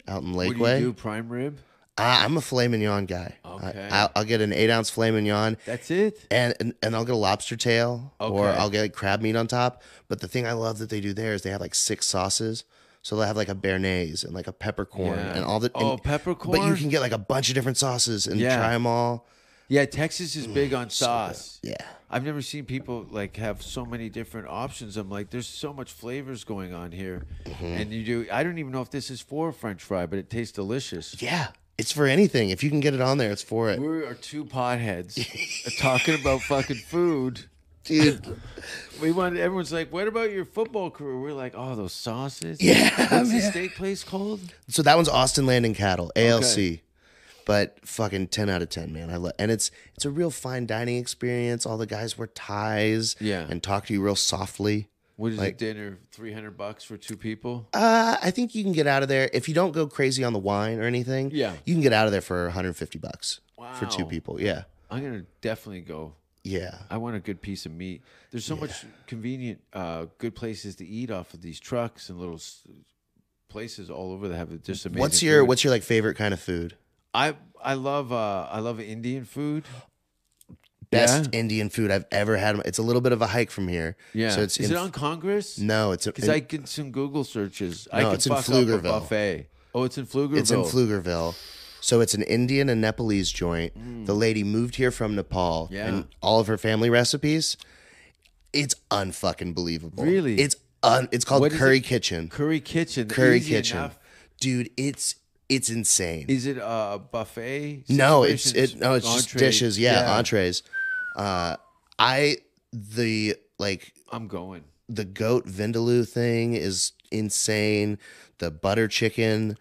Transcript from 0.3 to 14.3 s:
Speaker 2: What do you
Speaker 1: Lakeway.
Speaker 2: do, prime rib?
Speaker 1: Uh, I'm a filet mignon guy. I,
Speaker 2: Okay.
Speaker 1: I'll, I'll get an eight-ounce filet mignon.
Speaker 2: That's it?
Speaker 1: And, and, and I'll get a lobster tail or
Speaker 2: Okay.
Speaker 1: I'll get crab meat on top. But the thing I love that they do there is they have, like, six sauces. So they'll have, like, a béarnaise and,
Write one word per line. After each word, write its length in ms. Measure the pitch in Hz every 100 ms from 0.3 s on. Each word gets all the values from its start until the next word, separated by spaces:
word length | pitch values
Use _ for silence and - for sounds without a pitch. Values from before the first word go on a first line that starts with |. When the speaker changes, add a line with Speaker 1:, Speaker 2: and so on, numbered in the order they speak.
Speaker 2:
What 120 | 90
do 40 | 90 117
you 60 |
Speaker 1:
Lakeway. 140 | 117 131
Speaker 2:
do, 120 | 123
prime 340 | 107 113 107 117
rib? 300 | 120 143 143 - _ _ -
Speaker 1:
Uh, 220 | 117 123
I'm 120 | 107 160
a 20 |
filet 260 | - 127 120
mignon 360 | 113 104 101 95
guy. 300 | 90 87 -
I, 40 | 82 92 95
Speaker 2:
Okay. 200 | 101 101
Speaker 1:
I'll, 180 | 101 104 -
I'll 80 |
get 160 | 107 113
an 120 | 104
eight-ounce 340 | 87 110 113 107
filet 200 | - 113
mignon. 480 | 110 104 104 110 107 -
Speaker 2:
That's 240 | 123 -
it? 360 | 175 214 208 -
Speaker 1:
And, 240 | 117 120 -
and, 140 | 120 -
and 140 | 110 113
I'll 80 | 117
get 60 |
a 40 | 117
lobster 380 | 95 104 - 113
tail 580 | 123 117 120 120 135 -
or 280 | 110 98 101
Speaker 2:
Okay. 100 | 98
Speaker 1:
I'll 120 | 104
get 240 | 104 107
crab 260 | - 98 104
meat 160 | 110 113
on 100 | 117
top. 340 | 123 123 - - - -
But 120 | 101
the 80 | 90
thing 180 | 127 117
I 60 |
love 260 | 117 113 107
that 100 | 110
they 120 | 107
do 100 | 101
there 220 | 101 110
is 80 | 101
they 80 | 95
have, 100 | 98
like, 140 | 90
six 320 | - - 104 -
sauces. 580 | 95 95 - 113 113 - _ _ _
So 120 | - 107
they'll 80 | 104
have, 100 | 107
like, 120 | 101
a 60 |
béarnaise 720 | 95 95 92 95 90 82 80
and, 100 | -